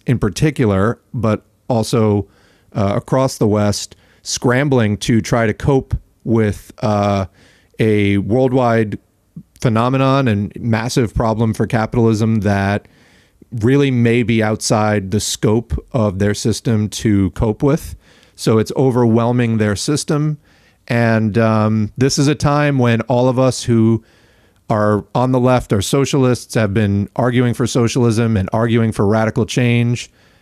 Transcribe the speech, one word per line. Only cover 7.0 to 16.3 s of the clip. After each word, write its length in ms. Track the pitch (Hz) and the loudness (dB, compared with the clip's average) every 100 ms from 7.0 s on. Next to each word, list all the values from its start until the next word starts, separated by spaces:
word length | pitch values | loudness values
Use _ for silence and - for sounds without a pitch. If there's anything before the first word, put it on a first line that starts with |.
| 101 101 95 _ _ _ _ - | 0 -2 -4 _ _ _ _ -2
a 400 | 113 104 101 101 | 0 2 2 0
worldwide 800 | 95 120 131 131 120 113 107 98 _ _ _ - - _ | 0 0 2 2 2 2 0 -6 _ _ _ -20 -20 _
phenomenon 680 | 131 110 120 131 135 135 135 | -2 0 0 0 2 2 2
and 240 | 101 101 - | 0 -2 -6
massive 540 | 117 110 117 - 113 | -2 -2 -2 -2 -2
problem 400 | - 117 110 113 | 0 -2 0 -2
for 120 | 107 110 | -2 -2
capitalism 760 | 113 110 123 113 107 113 113 | -2 -2 0 2 2 0 0
that 460 | 101 98 98 104 - _ _ _ _ _ - 123 | 0 0 0 -2 -6 _ _ _ _ _ -14 -4
really 280 | 110 139 139 | 0 2 2
may 320 | 127 117 120 | 2 2 2
be 200 | 113 113 | 2 0
outside 680 | 107 107 - 113 107 107 95 | 0 -2 0 0 2 0 -2
the 100 | 104 | -4
scope 520 | - - 113 110 - - - | -4 -2 0 0 -2 -6 -6
of 260 | 123 104 95 | -2 -2 0
their 160 | 101 | -2